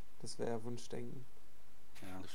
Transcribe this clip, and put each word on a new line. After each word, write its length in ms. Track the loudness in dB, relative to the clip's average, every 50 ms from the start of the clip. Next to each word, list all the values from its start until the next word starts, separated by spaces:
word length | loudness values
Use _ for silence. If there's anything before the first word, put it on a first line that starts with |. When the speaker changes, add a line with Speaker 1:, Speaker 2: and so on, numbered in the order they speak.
| -2 -2 -2 0
Speaker 1:
Das 180 | 0 0 0 2
wär 100 | 2 2
ja 140 | 2 2 0
Wunschdenken. 640 | 0 0 0 0 0 0 0 0 0 0 0 0 0 0 0 0 0 0 0 0 0 0 0 0 0 0 0 0
Speaker 2:
Ja. 180 | 0 0 0 0
Speaker 3:
Das 80 | 0 0